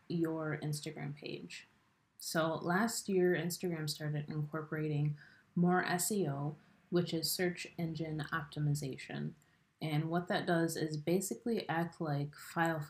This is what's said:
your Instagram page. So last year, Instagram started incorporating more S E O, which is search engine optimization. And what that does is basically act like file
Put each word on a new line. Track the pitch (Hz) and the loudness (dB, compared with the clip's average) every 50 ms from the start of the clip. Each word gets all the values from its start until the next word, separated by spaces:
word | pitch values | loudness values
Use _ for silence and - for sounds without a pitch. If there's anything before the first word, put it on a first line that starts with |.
| _ - | _ -4
your | 170 170 165 160 160 160 156 156 151 - - | -2 0 0 0 0 0 -2 -2 -2 -2 -2
Instagram | 151 151 147 - 160 151 151 147 147 147 | -4 -4 -4 -4 -6 -6 -6 -6 -8 -8
page. | - 156 143 147 147 - 175 - - - - _ _ _ _ _ _ _ _ _ - | -8 -8 -10 -10 -10 -10 -12 -14 -16 -18 -20 _ _ _ _ _ _ _ _ _ -12
So | - - - 170 156 160 160 156 | -8 -2 0 2 2 2 0 0
last | - 170 175 185 226 226 226 - - - | 0 2 2 2 2 2 0 -2 -2 2
year, | 196 185 180 180 180 | 4 6 6 6 6
Instagram | 151 160 175 170 - - 185 170 160 156 151 | 4 2 0 -2 -2 -2 -2 -2 -2 -2 -4
started | 151 - 156 151 147 147 147 - | -4 -4 -4 -2 -2 -2 -4 -4
incorporating | 156 151 151 151 - 160 156 156 160 156 156 156 151 147 147 151 147 - - - - - _ _ _ | -4 -4 -4 -4 -4 -6 -6 -4 -4 -2 -2 0 2 2 2 2 0 -2 -8 -18 -20 -20 _ _ _
more | 175 175 175 180 180 - | 4 4 6 6 4 4
S | - 175 175 - - | 2 0 0 0 0
E | 220 202 185 143 | 2 2 2 2
O, | 139 139 143 147 151 - - - _ _ _ _ | 0 0 -2 -4 -4 -6 -12 -20 _ _ _ _
which | - 175 170 170 - | 2 2 2 2 0
is | 165 156 - | 0 0 0
search | - - 185 180 175 - - - - - | 0 2 2 2 0 -2 -6 -8 -6 -4
engine | 170 160 160 156 165 156 156 156 151 - | -2 -2 -2 -2 -4 -4 -2 -4 -4 -4
optimization. | - 160 151 151 - 151 151 147 143 147 147 135 131 139 - - 143 143 147 151 - - _ _ _ _ _ _ _ _ | -4 -6 -6 -6 -2 0 2 2 2 2 0 -4 -6 -6 -8 -8 -6 -4 -4 -6 -6 -10 _ _ _ _ _ _ _ _
And | - 156 151 147 160 165 | -4 -2 0 0 0 2
what | 165 175 175 - | 0 0 0 0
that | 208 170 - - | 0 0 0 2
does | 175 165 165 165 160 | 2 4 2 2 2
is | - - 156 156 151 | 0 -2 -2 -2 -2
basically | 151 - 170 185 196 - 226 - - 240 233 208 - - | 0 2 2 2 2 0 -4 -4 -2 -2 0 0 0 0
act | 156 165 170 170 - - | 0 0 0 -2 -2 -4
like | 175 156 143 143 147 147 - | -2 0 0 0 -2 -2 -6
file | - - - - 175 165 165 165 156 147 - | -10 -16 -6 0 2 2 2 2 0 -2 -4